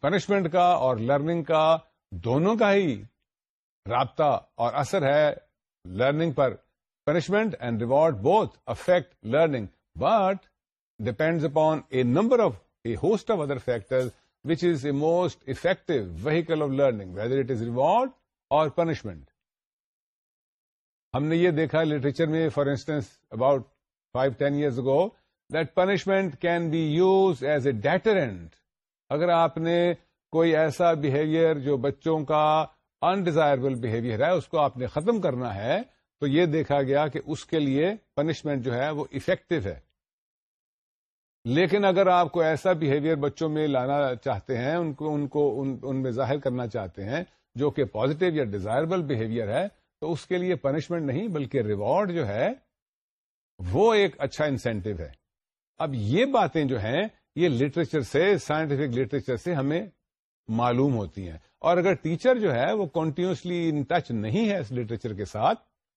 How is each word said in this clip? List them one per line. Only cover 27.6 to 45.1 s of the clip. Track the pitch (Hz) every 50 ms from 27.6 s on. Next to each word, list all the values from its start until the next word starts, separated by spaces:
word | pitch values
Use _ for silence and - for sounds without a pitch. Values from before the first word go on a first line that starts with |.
| 120
a | 143 120 107 117
deterrent۔ | 143 175 185 - 220 208 185 143 113 95 87 82 82 - _ _ _ _ _ _ _ _ _ _ -
اگر | 135 151 175 175
آپ | 170 165 165 160 - 165
نے | 160 165 170 170 175 175 165 - _ _ _ _ _ _
کوئی | - 160 170 165 160
ایسا | 156 160 151 - - 175 170
بیہیویئر | 165 147 147 139 127 147 156 156 156 165 165 160 156 143
جو | 127 143 143
بچوں | 123 123 143 135 - - 165 160 156 143
کا | 139 151 151 151 156 156 156 156 - _ _ _ _ _ _
انڈیزائربل | - 170 190 202 175 175 147 160 156 143 139 123 131 139 131
بیہیویئر | 117 110 110 110 120 117 123 110 107 139
ہے، | 170
اس | 185 156 - -
کو | - 156
آپ | 147 131 -
نے | 123 127
ختم | 107 - 151 160 226 233 208
کرنا | 185 160 123 123 127 117 95
ہے، | 98 107 127 165 208 254 - _ _ _ _ _ _
تو | 147
یہ | 139 139 165 180
دیکھا | 160 147 160 143 - 143 143
گیا | 139 127 139 143 151 147
کہ | - 156 -
اس | 139 151 - -
کے | - 165 156
لیے | 147 135 135 139 160 190 220 214 _ _ _
پنشمنٹ | 143 147 165 160 - - 151 143 131 117
جو | 127 117
ہے | 123 139 156
وہ | 151 143 143 -
افیکٹو | 139 131 - - 190 - _ - 170 143 95
ہے۔ | 98 76 67 - _ _ _ _ _ _ _ _ _ _ _ _ _ _ _ _ _ _ _ _ _ _ _ _ _ _ _ _ _ _ _ -
لیکن | 117 131 160 190 165 185 208 202
اگر | 190 180 190 196
آپ | 185 180 175 175 147
کو | - 175
ایسا | 160 156 160 - - 185
بیہیویئر | 180 151 156 139 139 151 143 165 160
بچوں | 143 143 143 - - 165 156
میں | 151 156 156
لانا | 147 139 127 123 135 139 147 143 131 123
چاہتے | 113 - 139 110 98 - - 131 117
ہیں، | 123 143 165
ان | 175 170 156 135
کو، | - 151 156